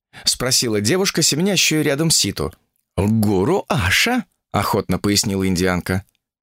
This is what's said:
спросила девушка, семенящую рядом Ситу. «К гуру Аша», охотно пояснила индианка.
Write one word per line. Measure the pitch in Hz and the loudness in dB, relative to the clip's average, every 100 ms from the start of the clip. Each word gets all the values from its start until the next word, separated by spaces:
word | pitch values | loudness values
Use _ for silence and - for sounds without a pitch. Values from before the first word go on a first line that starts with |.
| _ - | _ -6
спросила | - - 127 127 123 104 | -4 -2 0 0 0 0
девушка, | 104 185 196 - | 0 0 0 0
семенящую | 156 143 190 190 - 156 | 0 2 0 2 2 2
рядом | 147 139 165 | 0 0 0
Ситу. | - 104 92 76 - _ _ _ - | 2 0 -2 -6 -6 _ _ _ -2
«К | |
гуру | 101 110 104 95 107 190 - | 0 2 2 2 2 0 0
Аша», | 180 90 - 233 247 - _ _ | -2 0 0 0 -2 -4 _ _
охотно | 104 101 104 - 90 | -4 0 -2 -2 -2
пояснила | 101 104 - 98 95 | 0 0 0 -2 0
индианка. | 90 92 90 - 95 - _ _ _ | 0 0 0 -2 -4 -6 _ _ _